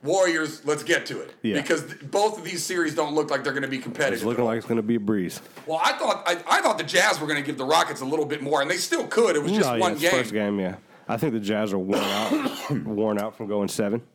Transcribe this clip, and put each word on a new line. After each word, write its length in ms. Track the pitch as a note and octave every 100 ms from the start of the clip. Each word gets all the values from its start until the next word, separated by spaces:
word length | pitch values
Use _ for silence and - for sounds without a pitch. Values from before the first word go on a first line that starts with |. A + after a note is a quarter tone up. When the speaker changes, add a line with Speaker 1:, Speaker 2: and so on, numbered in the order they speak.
Speaker 1:
Warriors, 600 | C#3 F#3+ F#3 E3 D#3 D3+ C#3
let's 180 | D3
get 220 | D3+ D#3 -
to 120 | C3
it. 120 | - -
Speaker 2:
Yeah. 140 | A2+ G#2
Speaker 1:
Because 220 | C#3 D#3+ -
th-, 140 | - C#3
both 260 | G3 G#3+ G#3
of 60 | E3+
these 180 | F3
series 300 | - F3+ D#3+ D3+
don't 180 | D3+ D3+
look 140 | D3+
like 120 | C#3
they're 80 | C3+
gonna 140 | C#3 C#3
be 120 | C3
competitive 400 | - A#2+ C#3+ A#2
Speaker 2:
It's 40 |
looking 180 | G2+ A#2+
Speaker 1:
at 60 | A#2
all. 0 |
Speaker 2:
like 100 | A2+
it's 80 | -
gonna 140 | A2+
be 140 | G#2+ A#2
a 40 |
breeze. 420 | G2+ G#2+ F2 - - - -
Speaker 1:
Well, 140 | D#3+
I 100 | F3
thought, 300 | C#4 A#3 G3 -
I, 100 | F3 D#3+
I 140 | F4
thought 160 | E4+ F3+
the 60 |
Jazz 360 | D3 F3+ G#3 F#3
were 80 | D3+
gonna 140 | D3
give 160 | C#3+ B2+
the 80 | C3
Rockets 340 | D#3+ E3+ C#3
a 40 | C3+
little 200 | D#3 D3
bit 160 | D3
more, 200 | C#3+ D3
and 80 | C#3
they 60 | F3
still 300 | - E4 E3+
could. 280 | - G3+ D3+
It 60 |
was 80 | D#3
just 160 | G#3 D3+
Speaker 2:
No, 80 | B2+
yeah, 60 |
Speaker 1:
one 100 | F3+
Speaker 2:
it's 80 | G#2
Speaker 1:
game. 100 | E3
Speaker 2:
first 200 | F#3 B2
game, 260 | G#2+ G#2 G2+
yeah. 160 | F#2 F#2 - - -
I 80 | A#2
think 160 | D#3+
the 60 | A2+
Jazz 340 | G2+ G#2+ G#2+
are 60 | F#2+
worn 200 | F#2 G2+
out, 680 | G2+ G2+ A2 D4+ C4 - -
<coughs> 140 | B2+ G#2+
worn 340 | G#2 A2 G#2
out 160 | G#2+ -
from 120 | G#2+
going 200 | G#2 G2+
seven. 320 | - G#2 A#2 -